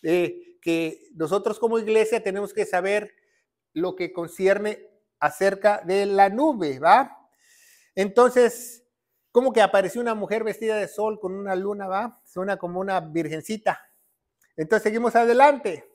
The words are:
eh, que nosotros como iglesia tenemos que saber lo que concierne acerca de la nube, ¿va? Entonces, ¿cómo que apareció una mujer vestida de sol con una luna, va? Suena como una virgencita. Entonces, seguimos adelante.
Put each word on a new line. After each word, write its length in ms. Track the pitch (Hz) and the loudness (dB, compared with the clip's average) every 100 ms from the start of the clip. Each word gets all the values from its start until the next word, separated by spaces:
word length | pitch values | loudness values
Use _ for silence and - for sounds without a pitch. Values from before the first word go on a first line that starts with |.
eh, 520 | 160 175 170 - - _ | 0 0 0 -6 -18 _
que 460 | - 165 165 - _ | -4 -2 -4 -8 _
nosotros 440 | 175 156 196 226 - | -8 -4 -2 -2 -4
como 220 | 226 226 | -2 -2
iglesia 420 | 214 220 220 226 | 0 2 2 0
tenemos 320 | 202 190 202 | -4 -6 -8
que 100 | 214 | -6
saber 480 | 202 185 185 208 208 _ _ _ _ _ _ | -2 -2 0 -2 -4 _ _ _ _ _ _
lo 240 | 156 180 185 | -6 -4 -4
que 160 | 175 | -8
concierne 760 | 180 165 - 190 202 214 208 - _ _ _ | -6 -10 0 2 2 -2 -8 -14 _ _ _
acerca 640 | 147 - 196 196 208 208 | -4 0 -2 2 0 0
de 220 | 165 190 202 | 0 -2 0
la 220 | 196 196 | 4 4
nube, 500 | 208 311 247 160 131 | 4 0 0 -4 0
¿va? 500 | 156 214 262 - _ _ _ _ _ _ _ - | 6 6 4 -8 _ _ _ _ _ _ _ -4
Entonces, 880 | 196 202 247 247 240 - - - _ _ _ _ _ | 0 4 4 6 2 2 -16 -20 _ _ _ _ _
¿cómo 200 | 240 254 | 0 2
que 100 | 226 | 2
apareció 380 | 196 196 190 233 | 4 4 0 -2
una 140 | 240 | -4
mujer 300 | 220 196 214 | -4 -4 -4
vestida 320 | 220 196 220 214 | -4 -6 -4 -4
de 100 | 190 | -4
sol 320 | - 214 214 | -4 -4 -4
con 160 | 190 | -8
una 220 | 190 202 185 | -8 -6 -6
luna, 320 | 196 208 196 | -4 -8 -6
va? 320 | 190 233 - | -6 -6 -12
Suena 320 | _ - 190 190 | _ -8 -6 -4
como 220 | 175 180 | -6 -6
una 220 | 196 190 | -4 -4
virgencita. 840 | 156 156 156 156 - 220 - 160 _ _ _ _ _ _ _ - | -4 -6 -4 -8 -8 -6 -4 -6 _ _ _ _ _ _ _ -10
Entonces, 280 | 160 214 | 0 0
seguimos 320 | 214 220 233 226 | 0 0 2 2
adelante. 760 | 233 240 277 285 220 156 - | 4 6 6 6 -2 -8 -14